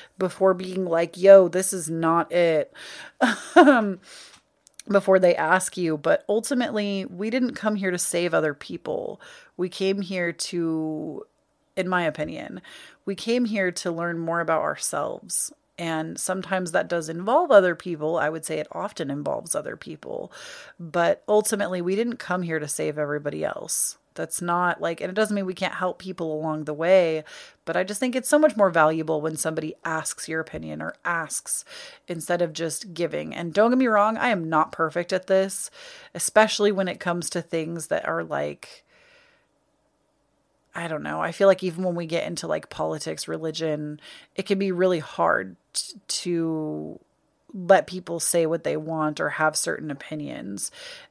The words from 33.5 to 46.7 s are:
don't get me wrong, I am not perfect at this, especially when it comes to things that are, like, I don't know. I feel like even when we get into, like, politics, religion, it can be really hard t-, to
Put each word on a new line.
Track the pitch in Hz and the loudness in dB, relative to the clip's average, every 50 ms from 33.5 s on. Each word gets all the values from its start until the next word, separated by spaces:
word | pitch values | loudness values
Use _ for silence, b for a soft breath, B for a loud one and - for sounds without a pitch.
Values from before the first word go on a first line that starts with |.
| 156 | 2
don't | 196 214 240 | 4 4 4
get | 247 262 | 4 4
me | 262 240 | 4 4
wrong, | 220 208 202 214 226 220 | 4 4 4 4 2 0
I | - 247 | 0 0
am | 226 185 165 160 | 0 0 0 0
not | 160 151 160 - - | 2 2 2 2 0
perfect | - 165 156 151 175 175 175 190 | -2 -2 -2 0 -2 -4 -2 -2
at | 185 185 - | -2 0 2
this, | 190 190 190 196 190 - - - B B B B B B B B B | 2 2 2 2 -2 -8 -10 -10 B B B B B B B B B
especially | 170 - - - 214 220 208 - - 208 208 202 | -4 -2 2 4 6 6 4 4 2 2 2 2
when | 185 196 185 | 2 -2 -2
it | 175 - | -4 -6
comes | - 180 175 175 170 - | -4 -4 -4 -4 -4 -6
to | - 180 | -6 -6
things | 165 - - 165 160 160 170 165 151 - | -6 -4 -4 -4 -4 -4 -6 -8 -6 -4
that | 156 165 - | -4 -2 -2
are, | - 165 165 170 | -2 -4 -4 -4
like, | 160 151 143 147 147 147 - - - - - _ b b b b b b b b b b b b b b _ _ _ _ _ _ _ _ _ _ _ _ _ _ _ _ _ _ _ _ _ _ _ - | -4 -4 -4 -4 -4 -8 -10 -16 -20 -20 -20 _ b b b b b b b b b b b b b b _ _ _ _ _ _ _ _ _ _ _ _ _ _ _ _ _ _ _ _ _ _ _ -10
I | 170 170 165 | -8 -8 -6
don't | 160 151 | -6 -6
know. | 147 151 151 156 | -6 -6 -6 -4
I | 156 165 | -4 -4
feel | 170 - 196 196 | 0 4 6 6
like | 190 - 175 | 6 6 2
even | 185 165 165 185 | -6 -4 -4 -4
when | 185 175 | -4 -2
we | 170 175 | -4 -4
get | 160 165 165 - 165 | -4 -4 -4 -4 -4
into, | 175 165 - | -6 -8 -6
like, | 165 156 156 156 - | -4 -4 -4 -6 -8
politics, | - - 156 156 160 151 - 160 156 156 - | -8 -4 -4 -4 -4 -4 -6 -8 -8 -8 -8
religion, | - 165 160 160 160 156 156 165 160 151 151 151 151 151 147 B B B B B B B | -8 -8 -6 -6 -6 -6 -4 -4 -4 -4 -4 -6 -8 -10 -12 B B B B B B B
it | - 196 | -6 -4
can | - 202 190 | -2 0 0
be | 196 196 185 | 0 0 2
really | 175 185 185 185 160 | 2 4 4 2 2
hard | 143 - - - 170 170 165 170 190 190 185 - _ _ | -2 -4 -2 0 2 4 2 2 0 -4 -12 -18 _ _
t-, | - - - - - 214 - - - - - | -8 -8 -8 -8 -10 -16 -10 -8 -8 -6 -4
to | 175 175 165 165 165 160 156 156 151 | -2 -2 -2 0 -2 -2 -4 -4 -4